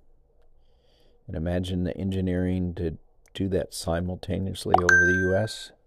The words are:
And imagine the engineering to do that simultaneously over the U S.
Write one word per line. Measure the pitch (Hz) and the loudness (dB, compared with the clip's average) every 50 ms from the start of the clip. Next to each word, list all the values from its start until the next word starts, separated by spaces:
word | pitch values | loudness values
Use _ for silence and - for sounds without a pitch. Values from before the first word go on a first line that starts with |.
| _ - - _ _ _ _ _ - - - - _ _ _ _ _ _ _ _ _ _ _ _ _ | _ -20 -20 _ _ _ _ _ -20 -20 -20 -20 _ _ _ _ _ _ _ _ _ _ _ _ _
And | - 85 | -10 -6
imagine | 82 80 87 87 90 90 92 95 90 90 | -4 -2 -2 0 -2 -2 -2 -2 -2 -2
the | 80 - | -2 -2
engineering | - 95 95 95 95 92 92 90 90 90 90 92 92 90 90 85 | -2 -2 -2 0 0 0 0 2 2 2 2 0 0 -2 -2 -2
to | - 87 82 80 - - - _ _ - _ - | -4 -4 -4 -4 -6 -12 -20 _ _ -20 _ -6
do | - 98 | -4 -2
that | 95 92 85 - - - | 0 0 0 -2 -2 -8
simultaneously | - - 82 82 85 90 90 92 - - - 90 90 95 95 92 - - - 92 | -6 -4 -2 -2 -2 -2 -4 -6 -6 -6 -4 -2 -2 -2 -4 -4 -6 -2 2 2
over | 90 87 87 - - - | 4 4 6 6 6 6
the | 92 92 | 4 4
U | 92 92 92 95 | 2 2 2 2
S. | 101 110 - - - - - - _ _ | 2 0 -2 -6 -10 -16 -18 -20 _ _